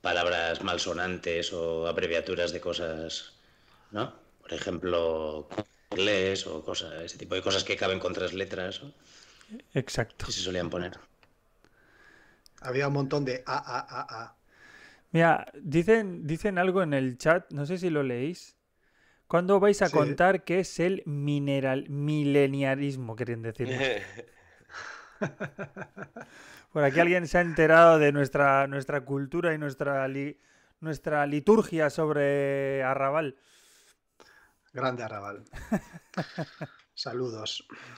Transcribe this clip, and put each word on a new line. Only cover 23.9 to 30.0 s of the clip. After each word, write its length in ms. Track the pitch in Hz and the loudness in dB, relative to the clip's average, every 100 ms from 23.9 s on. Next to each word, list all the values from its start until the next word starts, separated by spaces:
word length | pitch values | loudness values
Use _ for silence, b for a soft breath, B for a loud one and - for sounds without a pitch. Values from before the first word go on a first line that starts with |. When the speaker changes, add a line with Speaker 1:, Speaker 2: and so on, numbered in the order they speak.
| 107 - - - _ _ _ _ - - - - - 190 - - - 196 - 147 - - - - B B B B | -2 -6 -16 -18 _ _ _ _ -16 -14 -16 -20 -8 -8 -6 -12 -10 -14 -14 -18 -16 -18 -18 -20 B B B B
Speaker 2:
Por 120 | 156 | 0
aquí 160 | 143 143 | 2 4
alguien 280 | 170 180 170 | 4 4 2
se 100 | 175 | 2
ha 40 | |
enterado 580 | 175 160 156 160 170 160 | 2 4 8 12 12 10
de 120 | 147 | 6
nuestra, 560 | 143 135 143 139 139 139 | 4 0 4 4 4 2
nuestra 340 | 139 135 147 123 | -2 -4 -6 -4
cultura 480 | 139 139 165 170 | -4 -4 -2 0
y 40 | 156 | 0
nuestra 500 | 147 131 143 139 | -4 -4 -2 -2